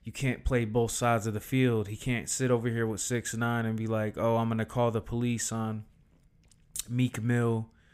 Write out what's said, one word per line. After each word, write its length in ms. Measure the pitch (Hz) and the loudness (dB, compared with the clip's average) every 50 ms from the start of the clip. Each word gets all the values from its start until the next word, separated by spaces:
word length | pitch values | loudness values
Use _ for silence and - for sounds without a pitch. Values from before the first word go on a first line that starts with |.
| - | -14
you 80 | 113 | -12
can't 320 | - - 135 131 120 - - | -6 -2 -2 -2 -2 -2 0
play 200 | - 131 120 117 | 0 2 2 2
both 280 | 107 107 123 117 110 | 2 2 2 2 2
sides 340 | - - 123 120 117 113 101 | 0 2 2 4 4 2 2
of 80 | 113 104 | -2 -4
the 60 | 104 | -4
field. 480 | - - 131 131 131 127 117 110 104 98 | -2 0 2 4 4 4 4 2 0 -2
He 80 | 107 | -6
can't 320 | 101 - 160 135 113 - - | -6 -2 -2 -2 -2 -2 -4
sit 240 | - - 131 123 | -2 0 2 2
over 160 | 123 117 113 123 | 2 2 2 0
here 180 | 113 117 113 | 0 0 0
with 140 | 110 107 95 | -2 -2 -4
six 340 | - - 123 117 110 - - | -4 -2 -2 -2 -2 -4 -4
nine 320 | 113 120 117 117 117 113 | -2 0 0 0 0 0
and 100 | 113 110 | 0 -2
be 120 | 110 110 110 | -2 0 0
like, 280 | 113 110 107 107 101 | 0 0 0 -2 -2
"Oh, 200 | - 110 117 117 | 0 0 2 2
I'm 120 | 113 113 113 | 2 2 2
gonna 160 | 113 110 110 | 0 0 -2
call 280 | - - 127 120 117 | -2 0 0 2 2
the 80 | 110 113 | 2 0
police 500 | 98 - 117 117 123 120 120 110 - - | -2 -4 -2 -2 0 0 0 -2 -2 -4
on 340 | 113 113 110 110 110 110 107 - - - _ _ _ _ _ _ _ _ _ _ _ _ _ - - - - - | -2 -2 -2 -4 -4 -6 -10 -14 -18 -20 _ _ _ _ _ _ _ _ _ _ _ _ _ -12 -10 -10 -6 -2
Meek 320 | 120 123 127 120 - 110 | 0 0 2 0 0 -2
Mill 500 | 107 120 120 120 120 117 113 113 110 - _ _ _ _ | 0 2 2 2 2 2 2 0 -4 -6 _ _ _ _